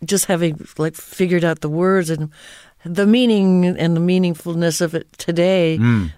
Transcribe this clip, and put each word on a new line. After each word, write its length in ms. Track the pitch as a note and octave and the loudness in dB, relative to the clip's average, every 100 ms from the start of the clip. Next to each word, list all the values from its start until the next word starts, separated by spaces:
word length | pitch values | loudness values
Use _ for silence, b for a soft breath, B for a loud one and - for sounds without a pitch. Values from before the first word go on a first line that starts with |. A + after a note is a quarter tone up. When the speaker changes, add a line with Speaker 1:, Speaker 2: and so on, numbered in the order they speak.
Speaker 1:
just 220 | E3 G3 - | -4 -2 0
having, 400 | F3 E3+ D#3 - - | 0 -2 -4 -10 -6
like, 180 | D#3+ D#3+ | -6 -6
figured 480 | - - F#3 F3 E3 | -12 -4 0 2 0
out 160 | E3 | -2
the 80 | D#3 | -4
words 400 | D#3 F#3 F#3+ D#3+ | -2 0 0 0
and 180 | D#3+ D3+ B B B B B | -4 -6 B B B B B
the 220 | E3+ F3 G3+ | -6 0 2
meaning 580 | A#3+ B3 G#3+ F#3+ F#3 | 4 4 2 4 4
and 320 | F3+ F3+ E3 E3 | 2 0 0 0
the 40 | |
meaningfulness 800 | F3 F#3 F3+ D#3+ F3 E3 E3+ D3 | 2 2 0 -2 -6 -2 -2 0
of 120 | E3+ | -2
it 120 | D#3+ - - | -4 -10 -10
today 600 | - E3+ F3+ F#3+ E3 D#3+ | -4 0 2 2 0 0
Speaker 2:
Mm. 320 | A#2 A2+ E2+ | 2 0 -2